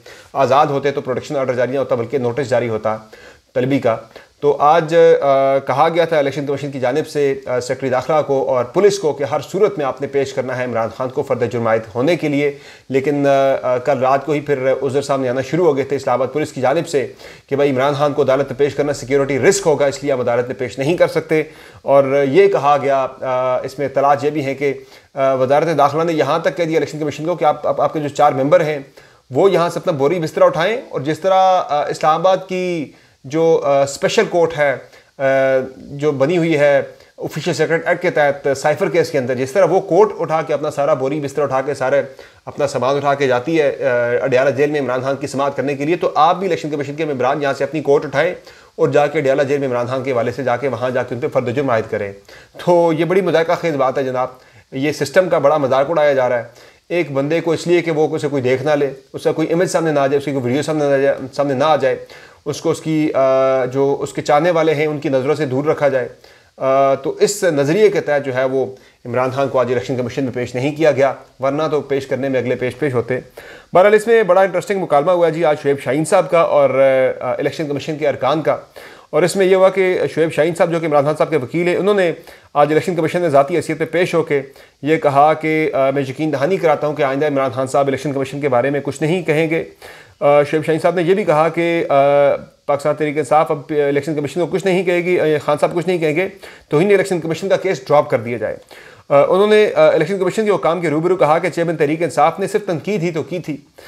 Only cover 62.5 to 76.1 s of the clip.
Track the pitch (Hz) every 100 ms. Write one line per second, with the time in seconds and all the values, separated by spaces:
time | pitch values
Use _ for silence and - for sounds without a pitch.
62.5 | 143 170 156 160 156 151 131 135 131 135
63.5 | 131 127 131 139 139 139 - 151 147 170
64.5 | 165 160 143 151 151 156 135 131 151 151
65.5 | 127 143 151 147 131 117 - - - _
66.5 | - 135 135 139 135 156 - 202 - 185
67.5 | 147 139 175 214 160 151 143 131 127 135
68.5 | 135 127 - - _ 127 120 131 123 139
69.5 | 131 120 123 - 127 123 - 135 117 123
70.5 | - 139 147 156 131 135 123 - - 131
71.5 | 143 156 147 143 139 139 131 135 131 120
72.5 | 123 127 120 151 123 110 127 - - -
73.5 | - - 170 196 208 214 226 208 180 190
74.5 | 175 - 202 165 147 151 180 170 156 165
75.5 | 147 143 139 131 139 156